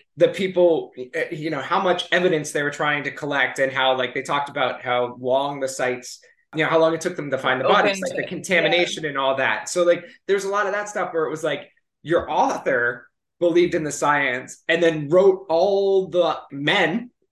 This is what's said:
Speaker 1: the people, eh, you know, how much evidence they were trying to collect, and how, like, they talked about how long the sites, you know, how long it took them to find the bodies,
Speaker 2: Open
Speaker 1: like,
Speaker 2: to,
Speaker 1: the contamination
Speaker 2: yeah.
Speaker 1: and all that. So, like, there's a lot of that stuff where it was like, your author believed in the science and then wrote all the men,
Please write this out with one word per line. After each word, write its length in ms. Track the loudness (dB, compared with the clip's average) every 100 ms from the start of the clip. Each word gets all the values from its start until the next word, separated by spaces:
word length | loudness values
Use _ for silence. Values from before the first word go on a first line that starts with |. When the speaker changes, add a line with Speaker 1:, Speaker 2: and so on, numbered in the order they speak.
| _ 2
Speaker 1:
the 120 | 2
people, 640 | 2 -2 4 4 4 -2 -12 -10
eh, 120 | -6 -6
you 200 | -6 -6
know, 100 | -6
how 200 | -2 0
much 240 | 2 0 0
evidence 400 | 0 2 0 -2
they 120 | -4
were 80 | -4
trying 340 | -2 -2 -2
to 60 | -4
collect, 480 | -6 -4 -2 -2 0
and 100 | -2
how, 240 | 2 2 2
like, 160 | -2
they 100 | -4
talked 260 | -4 -4 -4
about 340 | -2 -2 -2
how 340 | -2 -2 -2 -4
long 400 | 0 0 0 -4
the 80 | -6
sites, 520 | -2 -4 -4 -10 -18 _ _ _ -2
you 80 |
know, 40 | 2
how 100 | 4
long 160 | 2
it 60 | 0
took 160 | -4 -6
them 140 | -4
to 80 | -2
find 220 | 0 2
the 40 |
bodies, 340 | 4 4 2 0
Speaker 2:
Open 20 |
Speaker 1:
like, 160 | -4 -6
Speaker 2:
to, 60 |
Speaker 1:
the 60 | -8
contamination 760 | -8 -2 0 2 2 0 -4
Speaker 2:
yeah. 60 | -6
Speaker 1:
and 80 | -2
all 180 | -2 0
that. 320 | 0 -2 -4
So, 160 | 0
like, 200 | 2 2 -4 -10 -2
there's 180 | -2
a 60 | 0
lot 160 | -2 -2
of 60 |
that 160 | -4 -6
stuff 240 | -6 -4
where 140 | -2 -2
it 40 |
was 140 | -2
like, 260 | -4 -4 -8 _ _ _
your 260 | -2 0 2
author 800 | 0 0 0 0 0 0 -4 -12 _ _ -2
believed 360 | 2 4 4
in 100 | 2
the 80 | -4
science 720 | -2 0 2 0 -2 -6 -8 -2
and 160 | 2
then 260 | 2 2 2
wrote 380 | 6 6 4 0
all 600 | 2 2 2 2 2 2
the 300 | 0 0 -2 -8
men, 600 | -4 0 2 2 0 -6 _ _